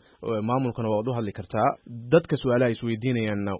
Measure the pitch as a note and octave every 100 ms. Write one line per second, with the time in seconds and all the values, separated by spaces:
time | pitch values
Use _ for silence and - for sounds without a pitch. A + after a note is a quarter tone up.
0 | _ _ - G#2+ A2 C3 B2+ A#2+ A2 G#2+
1 | A#2+ A#2+ G#2 G2+ F#2 A2 C3 - - A#2
2 | A#2+ E3 E3 C#3+ C3 B2 B2 A2 A#2 A2
3 | B2+ A#2+ G#2+ G2+ G2+